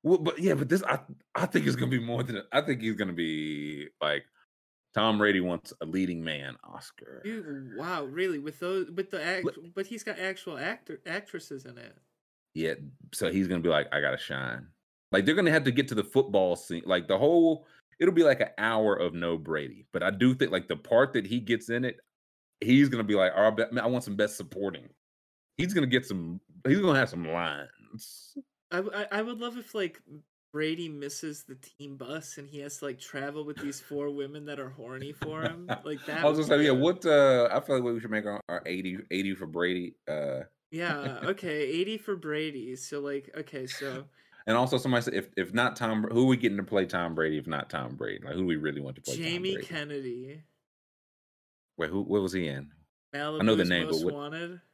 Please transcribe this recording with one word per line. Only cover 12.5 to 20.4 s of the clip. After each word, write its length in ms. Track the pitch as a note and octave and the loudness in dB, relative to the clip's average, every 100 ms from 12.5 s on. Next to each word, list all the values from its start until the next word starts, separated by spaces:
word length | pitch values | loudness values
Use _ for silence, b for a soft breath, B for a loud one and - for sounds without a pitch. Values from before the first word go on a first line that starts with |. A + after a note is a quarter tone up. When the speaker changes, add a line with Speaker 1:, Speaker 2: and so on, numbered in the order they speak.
Speaker 1:
Yeah, 220 | D#2 D#2+ D2 D2 - - | -4 -2 -2 -10 -18 -12
so 180 | - F2+ | -2 0
he's 160 | F#2+ F#2 | 2 2
gonna 140 | F2+ | 2
be 80 | E2+ | 4
like, 180 | D2+ C#2+ | 2 2
"I 100 | C#2+ | 0
gotta 160 | C#2+ B1+ | 0 -2
shine." 500 | - C#2 B1+ A#1+ - _ _ _ _ | -6 -6 -6 -8 -12 _ _ _ _
Like, 140 | G2 G2 | 2 4
they're 100 | E3+ | 4
gonna 160 | F3 | 6
have 120 | D#3 C3+ | 6 4
to 60 | |
get 160 | B2+ B2+ | 2 0
to 60 | G#2+ | -2
the 80 | |
football 520 | G2 C3+ C3+ G2+ F#2 F2 | 2 2 4 4 4 0
scene, 280 | - E2+ - | -4 -8 0
like, 220 | F2+ D#2 | 0 2
the 100 | G2 | 4
whole, 500 | C#3+ E3+ E3 D#3+ b b _ _ | 6 8 6 4 b b _ _
it'll 140 | F3 | 4
be, 100 | E3+ | 8
like, 160 | D#3 C3 | 6 6
an 80 | - - | 0 0
hour 380 | A2 A2+ G#2+ G2 | 0 4 4 4
of 180 | F2 | 0
no 240 | E2+ E2+ E2 | 0 -2 -2
Brady, 500 | D#2 D#2 C#2 - - | -2 -4 -4 -12 -8
but 120 | E2+ | -2
I 60 | F2+ | 0
do 220 | G2 B2+ | 4 4
think, 180 | B2+ | 4